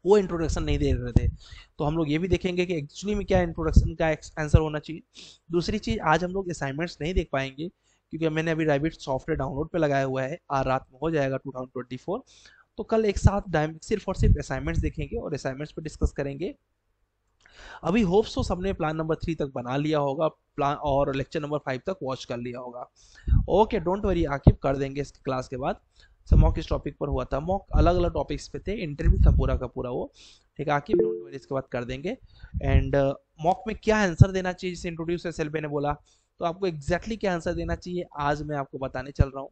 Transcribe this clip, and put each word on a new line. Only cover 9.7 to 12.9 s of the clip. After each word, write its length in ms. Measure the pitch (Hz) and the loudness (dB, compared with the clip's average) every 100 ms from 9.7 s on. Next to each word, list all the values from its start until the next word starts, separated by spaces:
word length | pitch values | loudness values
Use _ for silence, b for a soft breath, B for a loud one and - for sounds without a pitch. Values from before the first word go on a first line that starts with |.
| 175 | 0
लगाया 260 | 151 139 135 | 2 2 0
हुआ 180 | 131 | -2
है, 140 | 131 170 _ | -4 -8 _
आज 160 | 139 131 | -2 0
रात 180 | 131 - | -2 -4
में 60 | 131 | -6
हो 100 | 156 | -2
जाएगा 260 | 160 135 135 | 0 0 -2
टू 140 | 135 | -6
थाउजेंड 180 | 127 131 | -10 -10
ट्वेंटी 280 | 127 123 127 | -10 -10 -10
फ़ोर, 260 | - 214 - B B B B - | -6 -6 -8 B B B B -12
तो 60 | |
कल 220 | 208 | -2